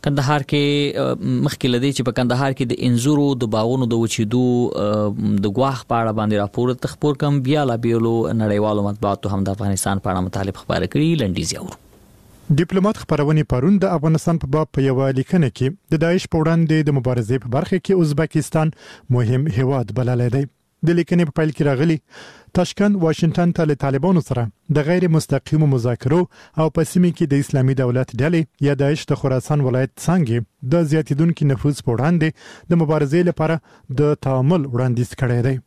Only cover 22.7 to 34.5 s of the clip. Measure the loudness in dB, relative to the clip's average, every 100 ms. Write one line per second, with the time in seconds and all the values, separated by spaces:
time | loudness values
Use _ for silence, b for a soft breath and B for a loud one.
22.7 | 0 0 2 0 0 0 2 0 0 0
23.7 | 0 0 0 2 0 0 -4 -4 _ -2
24.7 | -2 2 0 2 0 0 -4 0 0 2
25.7 | 2 0 -2 0 0 0 B B -2 -2
26.7 | 0 0 2 2 2 0 0 0 0 2
27.7 | 2 0 0 -2 -2 0 0 -2 _ 0
28.7 | 2 0 0 -2 -2 0 -2 -2 0 0
29.7 | 0 -2 -4 -2 0 0 -2 -4 _ -2
30.7 | 0 2 0 0 0 0 2 0 0 -2
31.7 | -2 -2 0 2 2 0 B B B B
32.7 | 0 2 0 2 2 2 0 0 -2 b
33.7 | b b 0 2 2 0 2 2